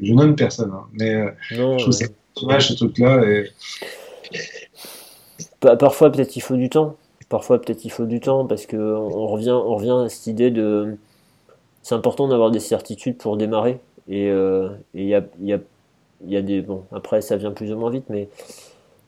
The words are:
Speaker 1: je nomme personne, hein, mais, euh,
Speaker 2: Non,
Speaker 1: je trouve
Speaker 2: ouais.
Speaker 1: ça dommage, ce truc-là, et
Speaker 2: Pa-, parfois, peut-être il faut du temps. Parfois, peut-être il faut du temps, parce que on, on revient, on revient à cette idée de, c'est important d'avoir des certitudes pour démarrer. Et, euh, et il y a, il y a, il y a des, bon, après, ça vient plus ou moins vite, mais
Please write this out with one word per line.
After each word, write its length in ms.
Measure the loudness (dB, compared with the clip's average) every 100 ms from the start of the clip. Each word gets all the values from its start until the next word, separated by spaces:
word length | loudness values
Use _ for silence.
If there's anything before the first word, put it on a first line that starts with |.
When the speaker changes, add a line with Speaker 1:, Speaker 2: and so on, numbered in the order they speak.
Speaker 1:
je 100 | 4
nomme 240 | 6 6 4
personne, 340 | 0 0 -6
hein, 100 | -6 -12
mais, 220 | -4 -2
euh, 160 | 0 -4 -8 -10 -2
Speaker 2:
Non, 220 | 0 2
Speaker 1:
je 60 |
trouve 100 | 2
Speaker 2:
ouais. 120 | 0 -2
Speaker 1:
ça 60 | -8 _ -8
dommage, 280 | 0 2 2
ce 60 |
truc-là, 500 | 0 -2 2 4 6
et 260 | 4 2 -2 -12 -18 -14 -14 -16 -20 -20 -14 -14 -14 -16 -20 -20 -20 -20 -20 -20 _ -20 -20 _
Speaker 2:
Pa-, 160 | 6 6
parfois, 340 | 4 6 6
peut-être 240 | 6 -2 -4
il 40 |
faut 160 | -4 -2
du 120 | 2
temps. 280 | 2 0 -4 _ _ _
Parfois, 320 | -6 2 2
peut-être 240 | 2 -8
il 60 | -8
faut 160 | -6 -4
du 140 | -2
temps, 240 | 0 0 0
parce 200 | -4 -4
que 100 | -4
on, 400 | -2 -2 -4 -4
on 100 | -2
revient, 220 | -2 0
on 240 | 0 0 -2
revient 200 | 0 0
à 40 | 0
cette 180 | -6 -8
idée 240 | 0 2
de, 460 | 2 0 0 -2 -8 _ _ _ _ _ _ _ _
c'est 120 | -6
important 340 | -2 0 0 2
d'avoir 220 | 4 4
des 100 | 2
certitudes 560 | -2 -4 -4 -8 -8 -6
pour 200 | -4 -2
démarrer. 420 | 0 0 0 -4 -12 _ -10
Et, 200 | -4 0
euh, 400 | 0 0 0 -2 -8 -14
et 80 | -8
il 60 | 0
y 60 |
a, 80 | 0 -2 -8
il 60 | -4
y 60 |
a, 60 | -4 -6 _ _ _ _ _
il 60 | -6
y 60 | -4
a 60 |
des, 180 | -2 -4
bon, 240 | -4 -10 -10
après, 280 | -14 -2 -2
ça 140 | 0 -4
vient 160 | -4
plus 200 | -8 -10
ou 40 | -6
moins 140 | -4
vite, 140 | -6 -6
mais 200 | -8 -8 -14 -20 -20 -20 _ _ _